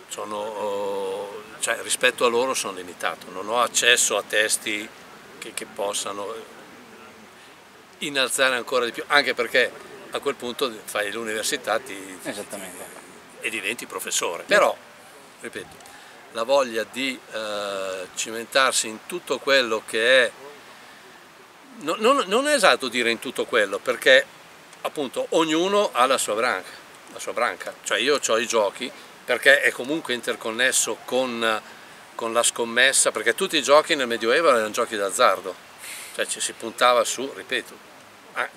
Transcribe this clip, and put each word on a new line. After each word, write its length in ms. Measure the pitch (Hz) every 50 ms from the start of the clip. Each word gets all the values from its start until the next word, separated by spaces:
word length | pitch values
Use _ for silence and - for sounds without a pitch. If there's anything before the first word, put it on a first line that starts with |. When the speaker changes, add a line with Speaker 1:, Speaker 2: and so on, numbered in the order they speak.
| - -
Speaker 1:
Sono, 300 | - - 104 104 107 104
oh, 1040 | 104 110 107 101 104 104 101 101 104 98 101 98 98 95 95 101 101 101 104 107 107 110 107 -
cioè, 180 | - 123 113 - 95
rispetto 420 | 107 - - - 127 120 - 131
a 20 | 120
loro 260 | 117 117 127 131 127
sono 180 | - - 107 95
limitato. 520 | 92 90 90 85 - - 92 82 - - -
Non 180 | 90 95 98 104
ho 120 | 113 123
accesso 560 | 117 - - - 127 120 120 113 - - 107 101
a 60 | 95 -
testi 600 | - 107 107 107 - - - 113 107 104 110 110 - - - - - - - - - -
che, 160 | - 120 -
che 120 | - 220 -
possano 680 | - - 101 101 101 - - 107 98 104 101 98 - 90 87 - - - - - - - - - - - - - - - - - - - - - - - - - - - - - - -
innalzare 560 | - 151 143 139 131 117 - - 135 131 131
ancora 300 | 120 110 - 135 123 120
di 60 | 117
più, 120 | 110 - 151 -
anche 260 | 147 143 131 127 117
perché 380 | - 120 110 - 131 120 101 - - - - - - - -
a 80 | - 120
quel 160 | - 143 135
punto 360 | - 123 123 117 - 143 123 110 107 -
fai 260 | - - 107 104 101
l'università, 680 | 101 113 117 110 107 110 98 - 151 - - 104 104 113
ti, 400 | - - 98 98 95 95 92 87 -
Speaker 2:
Esattamente. 640 | 160 113 101 98 - - 98 98 95 90 - 92 - - - - - - - - - - -
Speaker 1:
e 80 | - 113
diventi 360 | 107 110 92 101 120 - -
professore. 580 | - - 92 - 101 - - 127 101 85 85 87
Però, 320 | - 196 208 160 113 98 - - - - - - - - - - - - -
ripeto, 340 | - 117 - 107 90 - - - - - - - - - - - - -
la 120 | - 113 113
voglia 420 | 117 139 143 135 123 113 110 107 104
di, 300 | - 120 135 135 127 - - - -
eh, 760 | 110 110 107 104 104 101 101 98 98 95 95 92 95 90 92 -
cimentarsi 720 | - - 120 110 117 113 - - 139 131 123 113 - - 113
in 180 | 110 107 - -
tutto 320 | 180 175 - - 143 117
quello 440 | - 139 139 135 123 113 110 107 -
che 400 | - - 110 113 123 131 131 120
è... 60 | 104 - - 135 143 147 - - - - - - - - - - - - - - - - - - - - - - - - -
No, 160 | - 151 185 208
non, 260 | 214 233 277 277 202 185
non 200 | 196 247 277 302
è 60 | 302
esatto 340 | 254 202 160 127 120 131 123
dire 240 | 113 127 120 117
in 80 | 113 110
tutto 260 | - 135 - - 113
quello, 320 | - - 117 104 98 101 95
perché 460 | - 131 120 117 - 143 131 135 135 - - - - - - - - - - -
appunto 440 | - 139 - 156 139 120 - 127 131 -
ognuno 580 | 214 165 165 160 156 160 180 190 202 202 208 -
ha 140 | - 123 123
la 120 | 131 131 110
sua 180 | - - 107
branca, 340 | 107 120 123 104 92 90 - - - - - - - - -
la 80 | - -
sua 140 | - - 95
branca. 400 | 104 120 113 92 - - 101 95 - -
Cioè 140 | - 117 101
io 200 | 117 135 147 127
c'ho 180 | - - 117 113
i 100 | 120 110
giochi, 420 | 117 113 104 95 - - 123 131 - - - - - - -
perché 360 | - 123 110 - 139 139 143
è 100 | 135 120
comunque 420 | - - 123 131 151 165 - - 123
interconnesso 840 | 120 - 131 113 107 - 113 110 117 127 131 120 - - 123 107 - -
con, 580 | - 127 127 131 127 117 117 117 113 110 107 - - - - - - - - - - -
con 160 | - 120 113
la 120 | 113 117 113
scommessa, 680 | - - - 120 117 113 123 127 135 131 - - 135
perché 240 | - 113 104 139 139
tutti 220 | - 196 185 165 160
i 60 | 123
giochi 320 | 123 143 151 151 - 165
nel 120 | 143 127 117
Medioevo 420 | 117 107 113 113 127 160 170 156
erano 200 | 127 113 110 107
giochi 240 | 104 123 117 - 117
d'azzardo, 580 | 104 101 98 92 - 123 107 95 90 92 95 87 - - - - - - - - - - - -
cioè 120 | - 107
ci 140 | - - 123
si 140 | - - -
puntava 500 | - 120 113 104 - 127 123 123 120 107
su, 260 | - - - 131 139 113
ripeto, 480 | 98 92 - 131 117 - - - - - - - - - - - - - - -
a 140 | 127 123 - -